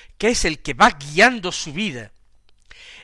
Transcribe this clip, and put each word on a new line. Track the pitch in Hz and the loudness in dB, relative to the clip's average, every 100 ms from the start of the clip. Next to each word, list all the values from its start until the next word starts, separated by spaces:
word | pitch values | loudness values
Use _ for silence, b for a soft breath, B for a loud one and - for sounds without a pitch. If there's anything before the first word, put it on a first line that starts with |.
| B - | B -2
que | 214 | 0
es | 240 | 0
el | 180 151 | -2 -2
que | - | -4
va | 131 214 | 4 4
guiando | 147 143 151 233 240 175 | 4 -4 4 4 2 -6
su | - 160 | -6 -8
vida, | 143 214 123 104 - _ _ _ _ - B B B | -6 -6 -8 -14 -20 _ _ _ _ -20 B B B